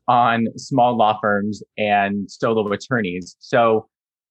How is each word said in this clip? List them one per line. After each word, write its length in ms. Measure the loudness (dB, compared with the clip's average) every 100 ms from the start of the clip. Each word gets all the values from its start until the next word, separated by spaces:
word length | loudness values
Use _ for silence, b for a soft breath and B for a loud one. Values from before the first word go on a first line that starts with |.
| 0
on 400 | 2 2 2 -2 -6
small 400 | -4 0 2 2
law 220 | 2 2
firms 400 | 0 -2 -2 -8 -12 -6
and 540 | 0 0 0 -4 -8
solo 400 | -4 -2 0 -2
attorneys. 640 | -4 -4 -4 -2 -6 -12 -18
So 480 | -2 2 4 2 -2 _ _ _ _